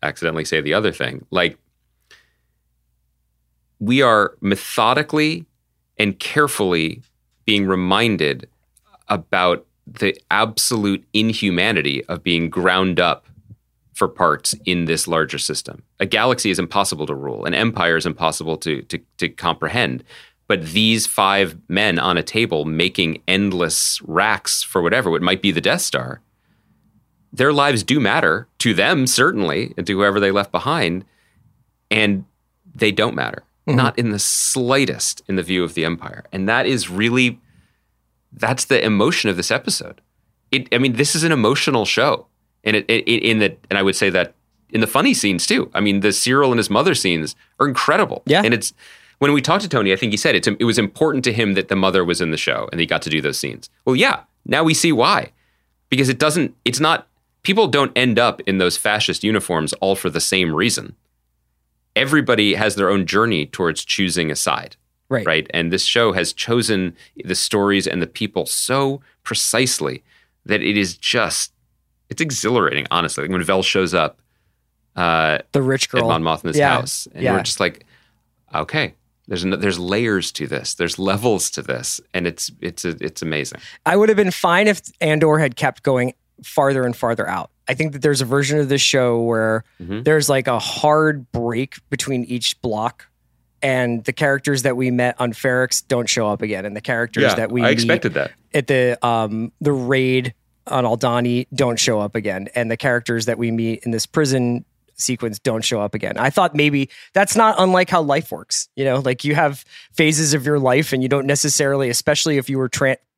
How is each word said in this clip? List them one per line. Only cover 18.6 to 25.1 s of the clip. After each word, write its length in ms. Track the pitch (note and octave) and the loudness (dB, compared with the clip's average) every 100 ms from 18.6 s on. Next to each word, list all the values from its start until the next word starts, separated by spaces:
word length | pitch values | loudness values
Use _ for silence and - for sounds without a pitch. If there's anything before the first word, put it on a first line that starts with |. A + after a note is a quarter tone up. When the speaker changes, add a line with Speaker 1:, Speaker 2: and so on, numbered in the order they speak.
| E2+ D2 | -4 -6
Speaker 1:
to, 160 | - E2+ - - | -6 -12 -14 -8
to 120 | F2 | -8
comprehend. 760 | - F2 E2 D#2 A#2+ G2+ B1+ - - - _ - | -4 -2 -2 -2 -2 -2 -4 -10 -20 -20 _ -4
But 200 | G2 D#2+ | -4 -2
these 400 | F2 A2 A2+ G#2 | 2 2 2 0
five 500 | - G2 G2 G2 E2 - | 0 2 2 0 -4 -4
men 320 | F#2 G#2+ E2 | 0 2 2
on 180 | E2+ F2 | 0 0
a 60 | |
table 420 | D#2+ A2 A#2 D#2+ D2+ | -2 -2 0 0 -2
making 560 | D#2+ F2+ - E2 D#2 - | 0 -2 0 -2 -2 -2
endless 760 | F#2+ G2+ F2+ E2+ - - - | 0 0 0 0 0 -2 -4
racks 600 | E2+ E2 G#2 G#2 - - | -4 0 2 0 -2 -4
for 180 | - F#2+ | -2 0
whatever, 280 | E2+ A2+ | 2 2
what 120 | G2+ | 2